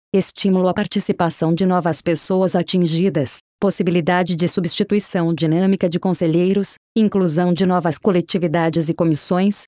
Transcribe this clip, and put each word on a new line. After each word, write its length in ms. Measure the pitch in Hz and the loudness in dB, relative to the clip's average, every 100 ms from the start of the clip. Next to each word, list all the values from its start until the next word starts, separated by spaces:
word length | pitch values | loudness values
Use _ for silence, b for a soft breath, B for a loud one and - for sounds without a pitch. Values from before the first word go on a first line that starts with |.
| _ | _
estímulo 560 | 190 185 - 196 185 185 | -2 -2 -2 0 2 2
à 40 | |
participação 800 | 175 208 208 - 190 170 - 165 | 0 -2 -4 -4 -2 -2 0 0
de 120 | 170 185 | 2 2
novas 360 | 180 165 156 | 2 0 -2
pessoas 540 | - 156 - 185 185 180 | -2 -2 0 0 0 0
atingidas, 800 | 170 185 170 165 190 156 127 - _ _ | 0 0 0 2 0 0 -4 -6 _ _
possibilidade 760 | 202 - 180 175 156 180 180 170 | -2 0 0 0 2 0 0 0
de 120 | 175 | -2
substituição 840 | - 165 - 202 208 - 185 165 | -2 -4 -4 -2 -2 -2 -2 -2
dinâmica 560 | 165 160 160 190 190 180 | 0 0 2 2 2 0
de 100 | 170 | 0
conselheiros, 760 | 190 175 170 165 180 202 190 - _ - | -2 0 0 2 2 0 -2 -10 _ 0
inclusão 580 | 214 196 180 151 180 | 2 2 0 2 2
de 120 | 175 185 | 2 2
novas 320 | 180 170 165 | 2 0 0
coletividades 880 | - 175 170 190 170 170 165 160 156 | 0 0 0 -2 0 0 0 0 -2
e 60 | |
comissões, 720 | 156 165 147 - 180 196 202 | 0 0 0 0 0 0 -2